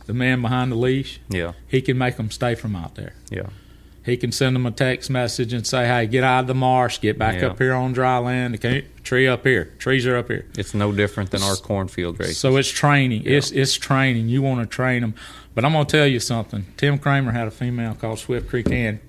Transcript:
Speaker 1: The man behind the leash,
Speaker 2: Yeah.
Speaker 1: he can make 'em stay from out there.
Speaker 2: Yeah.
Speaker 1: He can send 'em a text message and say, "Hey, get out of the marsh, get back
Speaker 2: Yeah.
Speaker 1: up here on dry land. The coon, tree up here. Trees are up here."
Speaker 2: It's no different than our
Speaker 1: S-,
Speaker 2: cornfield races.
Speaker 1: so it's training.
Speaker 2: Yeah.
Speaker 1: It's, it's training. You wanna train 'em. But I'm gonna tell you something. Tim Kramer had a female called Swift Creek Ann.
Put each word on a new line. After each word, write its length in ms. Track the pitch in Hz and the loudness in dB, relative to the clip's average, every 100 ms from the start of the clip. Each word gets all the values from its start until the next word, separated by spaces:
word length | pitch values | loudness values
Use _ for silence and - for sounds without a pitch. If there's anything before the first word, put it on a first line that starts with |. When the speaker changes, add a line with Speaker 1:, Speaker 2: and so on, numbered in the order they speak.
| - | -6
Speaker 1:
The 80 | |
man 260 | 120 127 127 | -2 0 2
behind 320 | 120 127 127 | 0 0 0
the 40 | 117 | 0
leash, 440 | 127 135 - - - | 0 0 -4 -12 -6
Speaker 2:
Yeah. 240 | 95 85 90 - | -4 -4 -6 -2
Speaker 1:
he 160 | 131 | -2
can 160 | 131 127 | 0 0
make 200 | 127 123 | 0 -2
'em 120 | 110 | -6
stay 240 | - 123 | -2 -2
from 200 | 113 110 | -2 -4
out 200 | 92 82 | -6 -8
there. 180 | - 50 - - | -10 -14 -16 -12
Speaker 2:
Yeah. 180 | - 98 - - - - - - | -10 -10 -14 -20 -20 -20 -12 -4
Speaker 1:
He 100 | 123 | -2
can 160 | 120 | -2
send 240 | - 131 127 | 0 2 2
'em 80 | |
a 60 | 123 | -2
text 400 | 107 131 127 - | 0 -2 -2 -4
message 420 | 127 117 - 117 | -2 -2 -2 -4
and 140 | 120 107 | -4 -2
say, 200 | 123 120 | 0 2
"Hey, 200 | 123 110 | 2 2
get 180 | 127 | 2
out 160 | 131 127 | 4 2
of 60 | 127 | 2
the 80 | |
marsh, 440 | 127 127 127 123 - | 2 2 4 2 0
get 200 | 107 107 | -2 0
back 220 | 110 92 | 0 0
Speaker 2:
Yeah. 60 | 90 | -2
Speaker 1:
up 100 | 92 | 0
here 160 | 131 | 0
on 180 | 127 131 | 0 0
dry 240 | 127 127 123 | 0 2 2
land. 380 | 123 127 123 | 0 -2 -2
The 40 | 110 | -4
coon, 240 | 120 135 - - | -2 -2 -4 -14
tree 220 | - 127 131 | -2 2 2
up 180 | 120 | 2
here. 260 | 131 113 - - | 2 2 0 -6
Trees 280 | 123 135 123 | 0 0 2
are 100 | 123 | 0
up 120 | 117 | -2
here." 180 | 101 - - | -6 -6 -8
Speaker 2:
It's 160 | 98 | -4
no 200 | 104 104 | 0 0
different 380 | 101 101 - 98 | 2 0 0 -4
than 120 | 98 | -2
our 100 | 98 | 0
Speaker 1:
S-, 80 | 95 | -2
Speaker 2:
cornfield 580 | - 101 95 - 87 85 | -2 -2 -2 -4 -4 -2
races. 200 | 90 - | -4 0
Speaker 1:
so 180 | 135 135 | 2 4
it's 140 | 131 | 2
training. 540 | - 147 143 127 110 | 0 4 4 2 0
Speaker 2:
Yeah. 80 | - 143 | 2 2
Speaker 1:
It's, 140 | 143 | 2
it's 240 | 139 135 | 0 0
training. 540 | - - 135 135 117 113 | -2 0 2 2 2 0
You 100 | 131 | 2
wanna 240 | 135 123 | 0 0
train 380 | 113 - 127 123 | -4 -2 0 0
'em. 120 | 117 - - - - | -2 -6 -14 -20 -6
But 120 | - 135 | 2 4
I'm 60 | |
gonna 120 | 156 | 6
tell 220 | 143 156 143 | 4 4 4
you 140 | 123 | 4
something. 440 | - 117 107 107 92 - | 0 -2 -2 -6 -8 0
Tim 180 | 143 143 | 0 2
Kramer 340 | 143 139 127 | 2 2 2
had 160 | 117 110 | -2 -4
a 20 | |
female 440 | - 123 120 117 107 | -4 -4 -2 -4 -4
called 180 | 113 110 | -6 -6
Swift 300 | - 120 - | -4 -4 -2
Creek 220 | 123 110 | -2 0
Ann. 300 | 123 113 104 | 0 0 -2